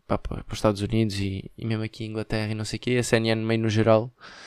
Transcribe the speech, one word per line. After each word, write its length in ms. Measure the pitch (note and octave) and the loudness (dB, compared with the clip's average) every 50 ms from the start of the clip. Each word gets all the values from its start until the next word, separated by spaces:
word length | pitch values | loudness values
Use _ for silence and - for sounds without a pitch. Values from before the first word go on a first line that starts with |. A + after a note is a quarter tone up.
| _ | _
pá, 120 | - G2+ | -4 -4
para, 260 | - - - - - - | -4 -4 -6 -8 -8 -8
para 100 | - - | -10 -6
os 40 | |
Estados 240 | - - G#2+ G2+ G2 | 0 2 2 2 2
Unidos 380 | G#2 A2 A2+ A2+ A2+ G#2 G2 G2+ | -2 0 2 2 2 0 0 -2
e, 320 | G2 G2 F#2+ G2 - - - | -4 -4 -4 -6 -10 -12 -12
e 80 | - A#2 | -8 -6
mesmo 180 | A2+ A2 G#2+ A2 | -4 -4 -4 -4
aqui 200 | A2 - - A2+ | -8 -8 -10 -10
em 60 | A2 | -8
Inglaterra 420 | A2 A2 G#2+ - A2+ A2 G#2+ G#2+ | -6 -8 -6 -4 -4 -4 -2 -4
e 40 | A2 | -4
não 80 | G#2+ G#2+ | -6 -6
sei 140 | - A#2 | -6 -6
o 20 | - | -6
quê. 180 | - A#2+ B2+ | -2 0 0
A 60 | B2 A#2 | 0 2
C 140 | - A#2+ | 2 2
N 120 | A2+ A2+ A2+ | 2 4 2
N 140 | A2+ A2+ A2 | 2 2 2
meio 180 | A2+ A2+ A2+ | 0 2 2
no 80 | A2+ A2 | 2 2
geral, 440 | G#2 A2 G#2+ A2+ A2 A2 A#2+ C3 - _ - - - - - | 4 4 6 6 6 6 4 0 -8 _ -20 -20 -20 -20 -18